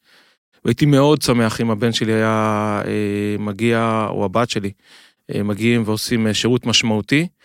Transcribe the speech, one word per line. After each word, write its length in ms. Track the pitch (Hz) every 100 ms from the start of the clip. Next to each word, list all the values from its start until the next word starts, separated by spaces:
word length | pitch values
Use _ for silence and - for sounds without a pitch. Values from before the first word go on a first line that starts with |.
| _ _ _ _ _ _
והייתי 220 | 127 117 147
מאוד 360 | 139 143 151
שמח 380 | - 120 113 -
אם 100 | 117
הבן 220 | 104 117
שלי 200 | 113 110
היה, 720 | 110 110 110 110 104 107 104 92
אה, 500 | 104 104 104 104 104
מגיע, 680 | 104 98 117 113 113 110 107
או 140 | 101
הבת 260 | 98 113 120
שלי, 200 | 110 98 - _ - - _ -
אה, 80 | 107
מגיעים 400 | 104 101 117 120 107
ועושים, 400 | 110 - 117 110
אה, 80 |
שירות 320 | 101 113 123 120
משמעותי. 600 | 104 117 107 101 143 175 _